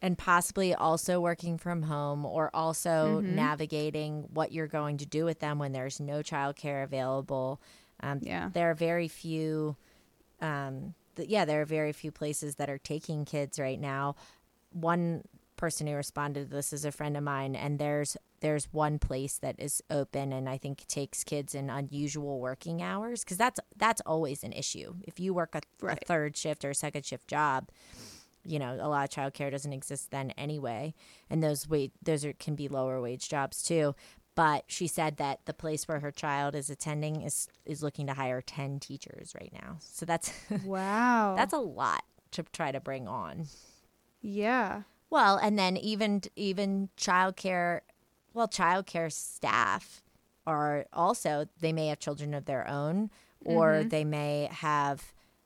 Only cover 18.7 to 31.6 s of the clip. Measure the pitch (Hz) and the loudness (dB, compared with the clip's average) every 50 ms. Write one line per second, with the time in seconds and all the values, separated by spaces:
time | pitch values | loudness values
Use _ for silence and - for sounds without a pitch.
18.7 | - 156 151 151 151 151 - - 135 131 135 139 - - - 131 - - - 143 | 0 2 2 2 2 2 0 0 0 -2 -2 -4 -4 -4 -4 -4 -4 -4 -4 -4
19.7 | - - - - - 143 135 - - 139 139 139 135 131 131 131 131 131 - 139 | -4 -4 -4 0 0 0 0 0 -2 -2 -2 -2 -2 -2 -2 -4 -4 -4 -4 -6
20.7 | 139 - - - - 143 139 - - - - - 151 147 139 139 - 139 139 139 | -8 -6 -8 -6 -4 -4 -4 -4 -4 -6 -4 -2 -2 -2 -2 -4 -6 -6 -4 -4
21.7 | 120 139 139 135 143 143 147 143 139 151 143 143 139 131 123 127 131 - - 170 | -4 -4 -4 -4 -4 -4 -2 -2 -2 -4 -4 -4 -2 -2 -2 -4 -4 -4 -6 -4
22.7 | 165 170 175 180 185 202 214 233 240 220 - - 180 180 214 381 - - - _ | -4 -2 -2 -2 -2 -4 -4 -4 -4 -6 -6 -4 2 2 2 2 2 -2 -8 _
23.7 | - - 214 220 226 - - - 160 160 165 165 151 - - - - - 135 - | -2 2 4 4 4 2 0 0 2 2 2 0 -2 -4 -6 -8 -6 -6 -4 -4
24.7 | - - 65 - - 175 - - - - 180 190 185 180 165 - - 156 - - | -6 -6 -8 -10 -12 -12 -12 -12 -8 -2 -2 0 2 2 0 0 -4 -6 -8 -10
25.7 | _ - - - - - - - 175 156 151 147 147 - - 156 151 - - 139 | _ -8 -4 -4 -4 -4 0 0 2 2 2 0 -2 -2 -2 -2 -2 -2 -2 -2
26.7 | 139 - - 147 - 147 135 - 135 123 - - 147 147 151 147 131 131 - - | -2 -2 -2 -2 -4 -6 -6 -6 -8 -10 -6 -2 0 2 4 4 2 0 -2 -6
27.7 | - - - - - - - - - - - _ _ _ - 175 160 147 135 120 | -12 -20 -20 -20 -20 -18 -18 -18 -20 -20 -20 _ _ _ -8 -4 -4 -2 -2 -2
28.7 | 131 123 - 147 147 143 139 139 - 156 135 139 - - 143 139 135 139 139 143 | -4 -2 -2 0 0 0 0 0 -2 -4 -4 -4 -4 -4 -4 -4 -4 -4 -6 -6
29.7 | 139 135 131 - 143 135 - - - 139 135 131 - - 139 143 151 147 135 120 | -8 -8 -8 -8 -8 -8 -8 -6 -6 -6 -4 -4 -6 -6 -6 -6 -4 -4 -4 -4
30.7 | 113 110 139 156 156 - - - - - _ - - 160 160 151 147 143 | -4 -4 -4 -6 -8 -10 -16 -20 -20 -20 _ -2 0 2 4 4 2 0